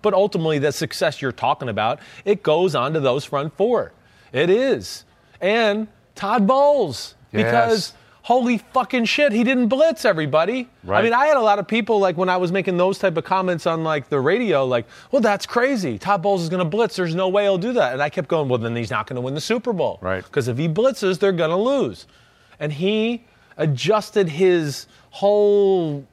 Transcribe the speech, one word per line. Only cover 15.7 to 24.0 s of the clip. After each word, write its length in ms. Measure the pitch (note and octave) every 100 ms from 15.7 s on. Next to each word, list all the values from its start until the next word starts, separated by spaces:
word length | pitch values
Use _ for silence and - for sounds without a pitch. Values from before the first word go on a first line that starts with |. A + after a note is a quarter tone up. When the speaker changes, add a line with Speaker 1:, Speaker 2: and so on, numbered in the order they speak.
| C4 E3+ G#2+
Speaker 1:
Todd 240 | F3 G3+
Bowles 220 | F#3+ G3
is 80 | E3
gonna 160 | F#3 E3+
blitz. 280 | G3+ A3 -
There's 180 | F3
no 140 | E3 F#3+
way 160 | G3
he'll 120 | G3+ F#3+
do 160 | G#3
that." 220 | B3 C3+
And 80 | C3
I 80 | D3
kept 180 | - D#3
going, 220 | E3 C#3
"Well, 80 | B2
then 180 | A#2 A#2
he's 140 | A2
not 160 | A#2 A2
gonna 160 | B2+
win 100 | B2+
the 60 | C#3+
Super 320 | - A#3 B3
Bowl." 240 | F#3+ B2+ F2
Speaker 2:
Right. 280 | F#2 F#2+ -
Speaker 1:
'Cause 160 | - B2
if 120 | A#2+
he 100 | E3
blitzes, 520 | D#3+ B3+ B3+ F#3+ F3+
they're 120 | G3+
gonna 240 | F3+ D#3+ F3
lose. 500 | A#3 C#4 D#3 F2 - _ _ _ _ _
And 100 | D3+
he 540 | C#3+ F#3 G#3+ A3 A#3+ _ _ _ -
adjusted 720 | D3+ C3 C#3 G#3+